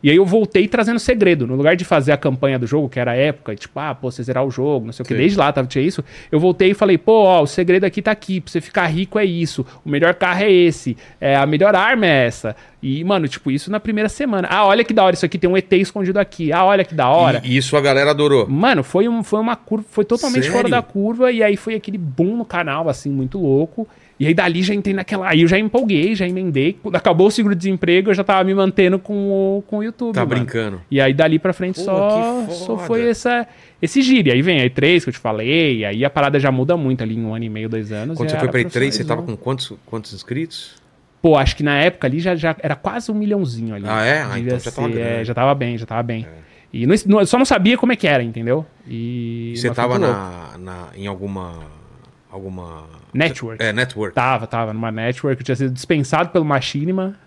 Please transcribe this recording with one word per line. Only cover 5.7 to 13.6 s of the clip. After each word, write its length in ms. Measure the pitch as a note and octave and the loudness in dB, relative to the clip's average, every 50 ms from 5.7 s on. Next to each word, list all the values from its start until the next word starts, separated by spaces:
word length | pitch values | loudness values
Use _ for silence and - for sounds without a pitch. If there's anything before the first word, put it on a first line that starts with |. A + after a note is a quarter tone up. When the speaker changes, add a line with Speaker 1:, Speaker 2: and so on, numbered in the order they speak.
| - C#3 C3+ | -2 -2 -2
Speaker 1:
isso. 220 | E3+ F#3+ - - - - - - - | 0 -2 -4 -10 -12 -14 -20 -10 -2
Eu 80 | - D3+ | 0 2
voltei 340 | D#3+ F#3 F3 - G3 F#3 G3+ | 2 2 2 4 2 2 4
e 20 | |
falei, 240 | - G#3+ G3 F#3 D#3+ | 2 2 2 2 2
pô, 240 | - - A3 A3+ G#3 | 4 4 4 6 6
ó, 160 | F#3+ F#3 F3 D3+ | 6 6 4 4
o 40 | |
segredo 380 | C#3+ - - F#3 F3 F3+ F#3 F#3 | 2 0 -2 2 2 2 2 2
aqui 180 | F#3+ - - F#3+ | 0 -2 -2 -2
tá 80 | G#3+ | -2
aqui. 280 | G#3+ G#3 - - F#3+ F#3 | -2 -4 -4 -6 -6 -6
Pra 140 | - - - | -6 -4 -6
você 80 | F3+ | -6
ficar 240 | D3+ - _ - F3+ | -6 -4 _ -2 -2
rico 320 | E3 D#3 E3 F#3+ F#3 - G#3+ | 0 0 -2 -4 -2 -2 0
é 60 | G#3+ | 0
isso. 400 | F#3+ E3+ E3+ E3+ D#3 - - - - - - _ | 0 0 -2 -4 -4 -4 -6 -8 -8 -8 -18 _
O 60 | D#3 | -4
melhor 240 | D3 D3 E3+ E3+ F3 | 0 2 2 2 2
carro 280 | - - F3+ F3 F3+ G3+ | 2 0 -2 0 0 2
é 100 | G#3+ G3 | 4 6
esse. 420 | F3+ F3 E3+ D#3 - - C3+ A#2 - - - - _ | 6 6 4 2 0 -6 -8 -8 -8 -10 -20 -16 _
É, 160 | - C#3 C#3 | -2 0 2
a 120 | C#3 C#3 | 2 2
melhor 280 | D3 D3+ D3 F#3 G#3 G#3 | 2 2 2 4 4 4
arma 300 | F#3 F#3+ A3+ C4 B3 G#3+ | 4 4 2 2 2 2
é 220 | F3 D#3 C3+ B2+ | 4 4 4 2
essa. 280 | A#2 A2 - - A2+ G#2 - - - _ _ - | 2 0 -4 -8 -10 -10 -10 -16 -20 _ _ -6
E, 200 | B2 C3+ D3 D#3+ | -6 -4 -4 -2
mano, 240 | F#3 G3+ F#3+ D#3+ | 0 0 0 0
tipo, 240 | C#3 - - _ C#3+ | -2 -6 -6 _ -4
isso 200 | C3 C#3 | -4 -4